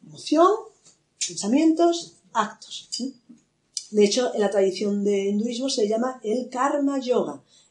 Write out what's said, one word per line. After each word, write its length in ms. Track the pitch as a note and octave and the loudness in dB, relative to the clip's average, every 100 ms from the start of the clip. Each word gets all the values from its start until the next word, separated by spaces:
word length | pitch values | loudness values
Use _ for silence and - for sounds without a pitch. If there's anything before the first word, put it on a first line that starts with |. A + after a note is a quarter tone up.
| - | -20
emoción, 460 | D3 - D4+ F4 G#4+ - _ _ _ _ _ - | -16 -2 4 4 4 -4 _ _ _ _ _ -8
pensamientos, 880 | D#3+ F#3+ C4 D#4+ D#4+ E4+ E4+ - - _ | -6 0 4 4 4 4 2 -6 -18 _
actos, 560 | A#3 G#3 - - - - - | -4 -4 -6 -16 -18 -12 -8
¿eh? 120 | B3+ - _ - _ _ _ - - | -8 -10 _ -20 _ _ _ -12 -4
De 120 | G#3 | 2
hecho, 300 | G#3 B3 B3 | 4 4 0
en 80 | A#3 | 0
la 80 | G3+ | 0
tradición 540 | G3+ F#3+ F#3+ G#3 G3+ | 2 2 0 -2 0
de 260 | G3+ G3+ G3 | 0 0 0
hinduismo 400 | G#3 A3+ A#3 C4+ | 0 -2 -2 -4
se 180 | C4 G#3 | 0 0
llama 320 | A3 B3+ B3+ | 0 -2 -4
el 260 | G#3 A#3 A#3+ | -4 -4 -4
karma 500 | B3 C4+ D4 C#4 C#4 | -2 -2 0 0 -2
yoga, 440 | A#3+ A#3 D3 C#3 _ _ _ | 0 0 0 -6 _ _ _